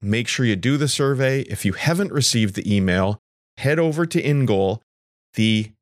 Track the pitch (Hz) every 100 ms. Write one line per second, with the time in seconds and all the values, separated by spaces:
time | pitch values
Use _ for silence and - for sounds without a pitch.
0 | 101 110 117 - 123 98 123 143 143 -
1 | 139 135 131 135 - 101 101 92 151 170
2 | 202 143 123 120 107 98 95 101 95 90
3 | 95 104 _ _ _ - 135 151 165 156
4 | 170 175 131 147 123 98 95 113 - _
5 | _ _ _ - 110 107 107 -